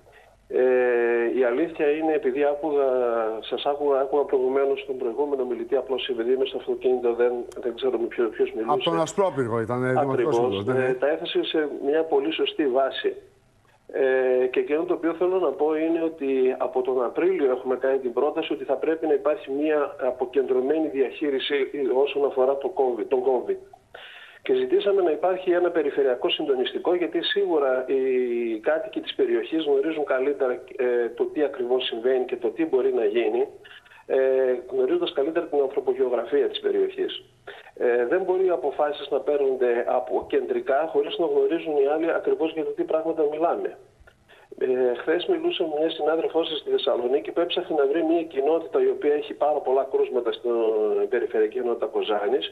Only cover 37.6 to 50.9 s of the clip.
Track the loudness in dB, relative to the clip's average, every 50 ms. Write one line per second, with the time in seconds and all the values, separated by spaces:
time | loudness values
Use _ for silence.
37.6 | -20 -16 -6 -2 0 0 2 2 0 0 0 0 0 0 0 2 2 2 2 0
38.6 | -2 -2 0 0 0 -2 -2 -4 -4 -4 -4 -2 0 0 0 2 2 0 2 2
39.6 | 2 2 2 2 0 0 0 -2 -2 -2 -4 -4 -2 -2 -2 0 0 0 -2 -2
40.6 | 0 0 0 0 0 0 0 0 0 0 -2 -2 0 0 2 2 2 2 0 -2
41.6 | -2 0 0 2 2 2 2 0 0 0 -2 0 0 0 0 0 0 -2 -2 -4
42.6 | -4 -4 -4 -4 -2 0 0 0 0 -2 0 0 0 0 0 0 0 0 0 -2
43.6 | -4 -6 -8 -12 -20 -20 _ -20 -20 -20 -20 _ _ -20 -20 -20 -20 _ -8 -4
44.6 | -2 0 2 2 2 2 0 0 -2 -2 -2 0 0 0 0 0 0 -2 -2 -2
45.6 | -2 -2 -2 0 -2 -2 -2 -2 0 0 2 0 0 0 0 -2 -2 -2 -4 -6
46.6 | -2 -2 -2 0 2 0 0 0 0 0 0 0 -2 -2 -2 -2 -2 0 -2 -4
47.6 | -4 -2 0 2 2 2 2 0 2 2 2 0 0 -2 -4 -2 0 2 2 0
48.6 | 0 0 0 2 2 2 2 2 2 2 2 0 -2 -6 -4 0 0 0 0 0
49.6 | 0 2 2 2 2 2 2 0 2 2 0 0 -2 -2 -4 -2 -2 0 0 2
50.6 | 2 2 2 2 2 2